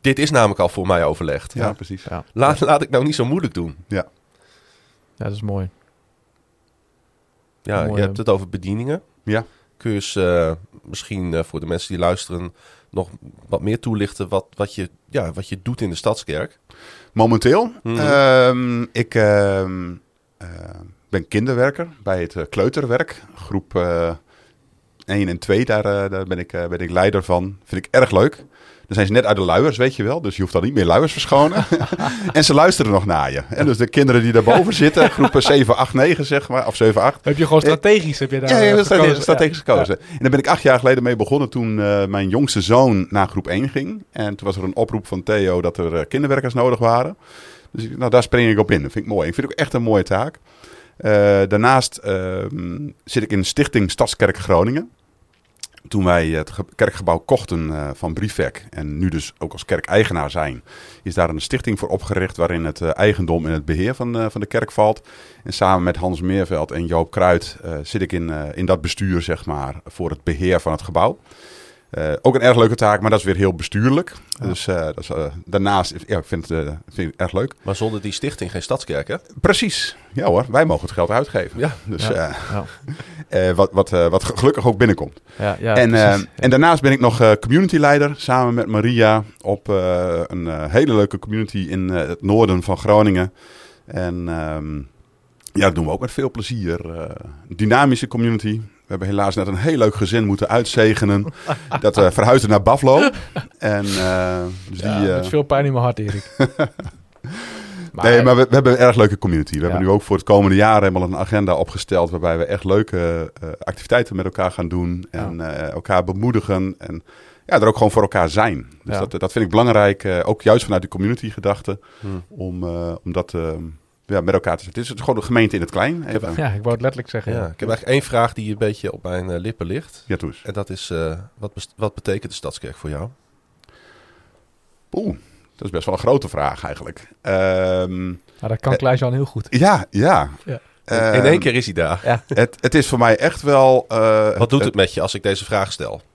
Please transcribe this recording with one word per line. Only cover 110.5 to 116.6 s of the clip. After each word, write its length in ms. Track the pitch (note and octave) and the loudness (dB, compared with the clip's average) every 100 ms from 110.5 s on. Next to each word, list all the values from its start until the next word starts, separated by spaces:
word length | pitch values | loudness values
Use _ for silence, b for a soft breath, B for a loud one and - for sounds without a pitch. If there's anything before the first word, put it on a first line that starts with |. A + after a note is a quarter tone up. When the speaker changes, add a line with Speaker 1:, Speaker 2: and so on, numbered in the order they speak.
| F#2+ | 6
Speaker 2:
jaar 240 | G#2+ G#2+ | 6 6
helemaal 200 | G2 F#2 | 4 0
een 140 | F2+ F#2 | -4 -4
agenda 380 | F#2 G#2+ G2 | -2 0 2
opgesteld... 560 | E2 F2+ F#2+ - F#2 E2+ | 0 -2 -6 -2 0 0
waarbij 280 | E2+ E2+ E2 | -2 -2 -2
we 60 | |
echt 200 | E2+ - | -2 -4
leuke, 680 | G2 G2 G#2+ F#2 E2+ E2 D#2+ - | 0 0 0 -2 -2 -4 -8 -12
eh, 80 | E2 - | -14 -12
activiteiten 580 | - - - B2 A#2+ F#2+ | -10 -12 -2 0 0 -4
met 80 | |
elkaar 260 | F#2 - F#2 | -6 -2 -4
gaan 180 | - F2 | -4 -6
doen. 380 | F2+ F2 F2 F#2 | -4 -4 -6 -8
Speaker 3:
Ja. 80 | A2 A2 | -10 -10
Speaker 2:
En, 140 | E2 | -8
eh, 300 | E2 D2 D2+ | -10 -8 -8
elkaar 320 | - - F#2 | -10 -2 -2
bemoedigen. 680 | F2+ F#2+ A#2 A2+ - F#2 | 0 -2 0 -2 0 -2